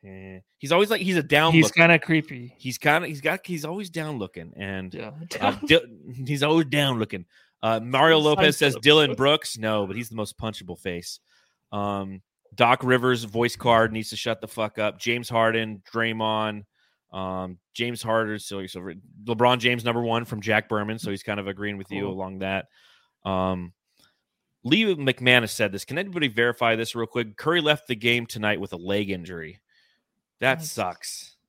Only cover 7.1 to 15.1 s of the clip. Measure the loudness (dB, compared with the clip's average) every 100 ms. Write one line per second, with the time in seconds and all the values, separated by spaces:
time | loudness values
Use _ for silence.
7.1 | -6 -12 _ _ _ 0 0 0 4 6
8.1 | 6 6 6 4 4 0 4 6 6 6
9.1 | 2 2 2 -2 -6 -2 0 -2 -6 -8
10.1 | -8 -8 -6 -8 -8 -14 -10 -8 -8 -10
11.1 | -16 _ _ _ _ _ -4 -4 -4 -6
12.1 | -12 _ _ _ 2 4 4 4 2 4
13.1 | 0 -2 0 0 0 4 4 4 0 -8
14.1 | -6 -4 -4 -6 -6 -6 -2 -4 -2 -4